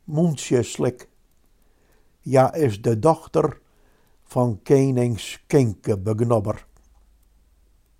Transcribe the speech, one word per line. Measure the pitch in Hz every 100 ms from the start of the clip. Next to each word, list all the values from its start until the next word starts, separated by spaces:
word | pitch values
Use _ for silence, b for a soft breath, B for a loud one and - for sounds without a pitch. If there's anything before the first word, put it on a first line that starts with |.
Moensjeslik. | - 151 170 131 - 127 - - 131 - - _ _ _ _ _ _ _ _ _ _ _
Ja, | 139 131 131
is | 165 139 101
de | 120 110
dochter | 156 160 - 160 151 - _ _ _ _ _ _
van | - 131 123 98
koning | - 139 135 123 120 110
Skinke | - - - 147 120 92 - 98
Begnobber. | 98 110 117 113 104 - - _ _ _ _ _ _ _ _ _ _ _ _